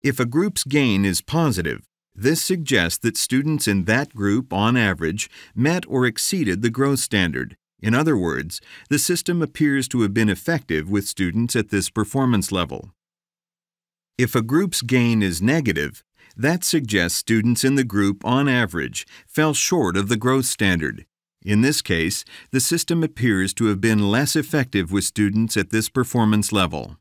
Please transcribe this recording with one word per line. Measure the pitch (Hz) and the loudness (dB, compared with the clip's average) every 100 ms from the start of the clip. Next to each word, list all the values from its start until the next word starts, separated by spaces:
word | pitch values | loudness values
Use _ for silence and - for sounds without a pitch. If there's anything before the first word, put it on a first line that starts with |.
If | 135 127 | -2 -2
a | 120 | 0
group's | 139 196 - | 0 0 -2
gain | 131 143 131 95 | 0 2 2 2
is | 98 87 | 2 0
positive, | - 156 156 92 80 55 _ _ _ - | -2 0 0 0 -4 -6 _ _ _ -2
this | 117 165 | 0 0
suggests | - 185 147 117 85 - | 0 -2 2 2 2 0
that | 117 - | -2 -2
students | - 131 147 156 - | -2 0 0 0 0
in | 98 | 0
that | 90 117 147 | 2 0 -2
group, | 113 101 110 127 | -4 0 0 0
on | 90 107 123 | 0 2 2
average, | 107 82 82 101 - - - | 2 0 -4 -4 -8 -12 -12
met | - 135 180 - | -2 0 0 -2
or | 131 123 | 0 0
exceeded | 110 - 196 117 101 | 0 -4 0 0 0
the | 117 | 0
growth | 117 139 135 | 0 0 0
standard. | - 104 87 64 64 - _ _ | 0 0 0 -2 -8 -12 _ _
In | 107 | 0
other | 120 160 123 | 2 2 2
words, | 87 65 80 - - - - | 0 -2 -6 -10 -16 -20 -4
the | 143 | -2
system | - 175 - 175 | 0 -2 0 -2
appears | 156 - 151 139 123 | -2 0 0 2 -2
to | 127 | 0
have | 104 | 0
been | 107 107 | 2 0
effective | 95 - 165 - 78 78 | 0 -2 -4 -2 -4 0
with | 101 98 | -2 -2
students | - 92 101 117 120 | -4 -2 0 -2 -2
at | 107 | -2
this | 101 95 | -2 -2
performance | - 104 139 131 113 87 | -4 -2 0 2 0 0
level. | 95 85 - 98 _ _ _ _ _ _ _ _ _ _ _ _ - | -4 -4 -8 -14 _ _ _ _ _ _ _ _ _ _ _ _ -2
If | 123 127 | 0 0
a | |
group's | 113 151 196 - | 0 0 0 -4
gain | 120 127 120 113 | 0 2 4 2
is | 95 82 | 2 0
negative, | 104 165 123 73 73 - _ _ _ - | 0 2 0 -2 -4 -8 _ _ _ -2
that | 135 175 | 0 0
suggests | - 165 120 101 85 - | 0 0 0 0 0 -2
students | - 113 113 120 | 0 2 2 2
in | 131 139 | 2 2
the | |
group, | 123 98 101 98 | 0 0 0 0
on | - 127 143 | 0 0 2
average, | 123 107 85 64 - - - _ | 2 0 -2 -6 -8 -12 -20 _
fell | - 156 | 0 0
short | 139 - 180 104 92 | 0 0 2 2 0
of | 101 | 0
the | 117 | 0
growth | 120 135 131 | 2 0 0
standard. | - 98 90 73 50 - _ _ _ 95 | 0 0 2 -2 -8 -16 _ _ _ 0
In | 104 | 2
this | 127 147 | 2 0
case, | - 82 82 - - - - | 0 0 0 -2 -10 -20 -4
the | 131 | -2
system | - 165 - 170 | 0 -2 0 0
appears | 156 - 120 95 95 | -2 0 0 2 0
to | - 113 | 0 0
have | 95 | 2
been | 113 107 101 | 2 2 2
less | 113 147 160 | 2 0 -2
effective | 143 151 127 101 85 | 0 -2 -2 -2 0
with | 98 | -2
students | - - 104 107 113 107 | -2 0 0 2 0 -2
at | 92 | 0
this | 110 110 | -2 -2
performance | 131 123 123 110 107 101 | -2 -2 2 2 2 2
level. | 104 90 78 52 - | 0 0 -2 -10 -16